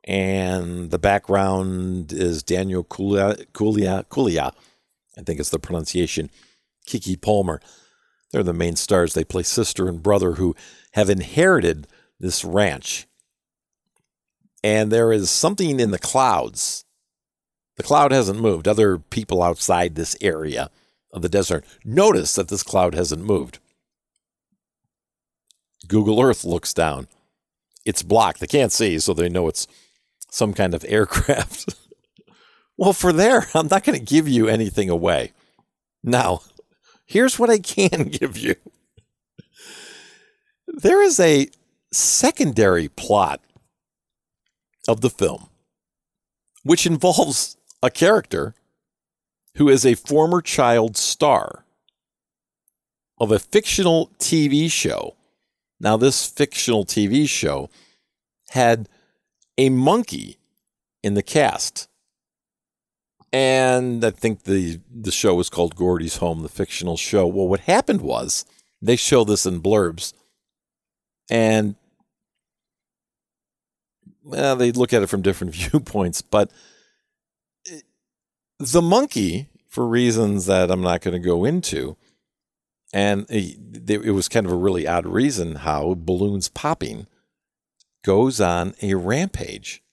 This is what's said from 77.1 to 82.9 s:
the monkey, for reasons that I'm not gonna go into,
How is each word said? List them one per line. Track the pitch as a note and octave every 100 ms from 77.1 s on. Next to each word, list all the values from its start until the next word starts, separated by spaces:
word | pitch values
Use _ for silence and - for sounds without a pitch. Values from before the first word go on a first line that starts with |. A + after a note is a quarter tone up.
| _ _ _ _ _ - D#3+ _ _ _ _ _ _ _ _
the | C3+ E3+
monkey, | E3+ G#3+ C#4+ C3 F#2+ F2+ C#3+ _ _
for | - A#2+
reasons | A#2+ B2 A2+ G#2 G2+ F2+
that | F#2 F2+
I'm | F#2
not | F2+ E2+
gonna | F#2+ F2
go | F2 E2+
into, | A2 F3 - D2 B1+ - _ _ _ _ _ _ _ _ _